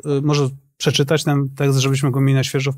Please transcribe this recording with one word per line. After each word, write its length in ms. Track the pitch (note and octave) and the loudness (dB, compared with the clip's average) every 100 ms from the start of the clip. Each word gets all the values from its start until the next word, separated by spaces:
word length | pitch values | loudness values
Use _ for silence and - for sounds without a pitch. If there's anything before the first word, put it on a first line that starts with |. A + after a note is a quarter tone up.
| D3 C#3 | -4 -2
e, 40 | |
może 280 | D3 D3+ C3+ C3+ _ _ | 0 2 0 -4 _ _
przeczytać 460 | - C3 C#3+ D#3 | -2 0 2 2
ten 260 | - C#3+ C3+ | 2 0 -2
tekst, 300 | C3+ C#3 C3+ | -2 0 2
żebyśmy 320 | C3+ C3+ C#3 | 0 0 0
go 100 | C3 | 2
mieli 120 | C3+ | 2
na 100 | C3+ | 2
świeżo, 280 | C3 C#3+ C3+ | 0 -2 -4